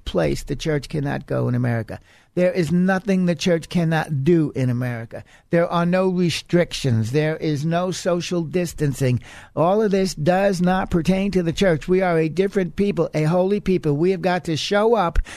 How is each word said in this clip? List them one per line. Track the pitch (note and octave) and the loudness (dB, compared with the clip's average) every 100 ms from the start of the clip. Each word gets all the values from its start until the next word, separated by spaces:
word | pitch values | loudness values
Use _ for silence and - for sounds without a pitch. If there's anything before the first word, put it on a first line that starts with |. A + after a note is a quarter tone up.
| - | -6
place | F3+ D#3 C#3 | -2 0 -2
the | - C#3 | -6 -6
church | D#3+ D3+ - | -2 -4 -4
cannot | D#3 C#3 C3+ - | -6 -4 -6 -6
go | C3 B2 | -4 -2
in | A#2+ | -2
America. | B2 A#2 A2 F#2 _ _ _ - | -2 -2 -6 -12 _ _ _ 0
There | F3+ | 0
is | F3+ D#3 | 2 0
nothing | F3 F#3 F#3+ G3 F#3+ F3+ | 2 2 0 0 0 0
the | E3+ | 0
church | F3+ E3+ - | 0 0 0
cannot | F3 E3 D#3+ - C#3+ | 0 0 0 -2 0
do | C3+ E3+ D3 - | 4 4 2 0
in | C3 | 0
America. | A#2+ B2 A#2+ A2+ - - - _ | 0 -2 -6 -10 -14 -16 -20 _
There | E3+ E3+ | 0 2
are | E3+ F3 | 0 2
no | F#3 F#3+ | 2 2
restrictions. | F3+ F3 - - E3+ E3 - C3+ A2+ A2 | 2 0 -2 0 2 2 -2 0 0 0
There | D3 D#3 D#3 | 0 0 -2
is | D#3+ C#3+ D#3+ | -2 -2 -2
no | E3+ F#3 | -2 -2
social | E3 F#3 F3 - F3 | -4 -2 -2 -2 -4
distancing. | D#3 F3+ F3 - D3 C3 C3 A#2+ - - - | -2 -2 -4 -2 -2 0 0 0 -4 -18 -8
All | - E3 G#3 | 0 2 2
of | A3 | 2
this | G3 F#3+ D3+ | 2 0 0
does | D3 F#3 G3+ F3+ | 0 2 2 2
not | F3 F#3+ - | 2 0 0
pertain | F3 D#3+ F#3+ G3+ | 0 2 0 0
to | F#3 | 0
the | E3 | 0
church. | - F#3+ D#3 - | 0 2 0 0
We | F#3 | 2
are | F#3 E3 | 2 2
a | D#3+ | 0
different | D3 G3 G3+ F3 - | 0 0 0 -2 0
people, | G3+ E3 D3+ | 0 0 0
a | D#3 | 0
holy | D#3 F3+ F#3+ G#3 | 2 2 2 0
people. | - F3+ D3+ C#3+ | 0 0 2 2
We | F3 | 2
have | F#3 | 0
got | F3+ F3+ - | 0 -2 -2
to | D#3 | -4
show | - G3+ A3 A3+ | 0 2 4 2
up | E3+ - - | 2 0 -2